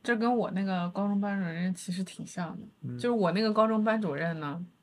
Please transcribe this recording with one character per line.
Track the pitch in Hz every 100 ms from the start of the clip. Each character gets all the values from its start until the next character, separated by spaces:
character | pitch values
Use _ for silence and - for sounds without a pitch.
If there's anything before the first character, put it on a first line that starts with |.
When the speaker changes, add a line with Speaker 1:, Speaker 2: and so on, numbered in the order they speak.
Speaker 1:
这 | - 233
跟 | 233 240
我 | 185
那 | 180
个 | 196 185 175
高 | 185 202
中 | 202
班 | 202 202
主 | 180
任 | 165 180
其 | 185 -
实 | 180
挺 | 190 - 220
像 | - 165 180
的， | - _
Speaker 2:
嗯。 | 127 123
Speaker 1:
就 |
是 | 123
我 | 233 127
那 | 180
个 | 220
高 | 110 220
中 | 220
班 | 214 220
主 | 202
任 | 139 165 165
呢 | 147 170 180 _